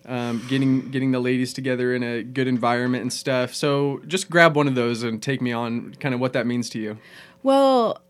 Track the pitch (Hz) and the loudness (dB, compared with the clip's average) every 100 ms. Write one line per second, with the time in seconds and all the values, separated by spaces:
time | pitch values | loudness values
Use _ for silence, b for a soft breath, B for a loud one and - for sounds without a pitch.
0 | - 123 120 117 123 135 135 131 127 131 | -8 -6 -4 -6 -2 0 2 0 -2 -2
1 | 135 127 123 127 127 - 131 123 123 127 | 0 0 0 0 -2 -4 -4 -2 0 -2
2 | 120 117 117 131 131 127 120 120 123 127 | -2 -4 -4 -2 0 2 2 2 0 -2
3 | 120 - - 131 127 - 151 143 143 135 | -4 -6 -2 -2 -2 -2 0 0 0 -4
4 | - 180 - 170 165 147 143 127 120 113 | -6 -6 0 6 6 6 2 2 0 -2
5 | 117 110 135 131 123 117 117 117 - - | -4 -4 -4 -2 -2 -2 -4 -6 -8 -6
6 | 143 123 127 131 117 123 117 117 107 107 | -4 0 0 0 0 -2 -4 -6 -6 -8
7 | B B B B 269 269 269 262 220 - | B B B B 2 4 6 4 2 -2